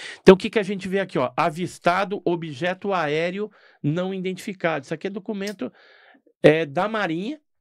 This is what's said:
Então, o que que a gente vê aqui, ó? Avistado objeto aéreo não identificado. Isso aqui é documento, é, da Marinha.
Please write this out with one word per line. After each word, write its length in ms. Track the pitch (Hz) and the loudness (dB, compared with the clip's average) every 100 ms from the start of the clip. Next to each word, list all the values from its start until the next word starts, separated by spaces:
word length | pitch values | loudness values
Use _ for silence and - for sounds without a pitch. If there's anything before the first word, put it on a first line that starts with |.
| - - | -14 4
Então, 140 | - 190 | 8 8
o 20 | |
que 120 | 220 | 6
que 80 | 226 | -2
a 60 | |
gente 240 | 190 202 190 | -2 -4 -4
vê 140 | 190 | -4
aqui, 180 | 190 160 | -2 -2
ó? 140 | 127 - | 0 0
Avistado 840 | 165 160 175 - 175 180 202 196 | 0 0 -6 -2 2 2 0 -4
objeto 680 | - 175 165 131 175 185 202 | -2 -2 -4 -4 -4 -2 -2
aéreo 580 | 185 151 151 175 190 208 - - _ | 0 0 0 -2 -4 -8 -10 -20 _
não 300 | 147 165 185 | -2 0 -2
identificado. 720 | 190 185 185 - 185 170 156 - | -4 -6 -6 -8 -4 -2 -2 -4
Isso 80 | |
aqui 140 | 160 190 | -8 -6
é 20 | |
documento, 600 | 208 - 202 202 202 254 - - - - - _ _ | -8 -8 -6 -6 -8 -10 -12 -20 -20 -20 -20 _ _
é, 240 | 151 156 160 | 4 4 2
da 220 | 139 208 | -4 -2
Marinha. 540 | 220 190 160 214 311 _ _ | -2 -2 -4 -4 -8 _ _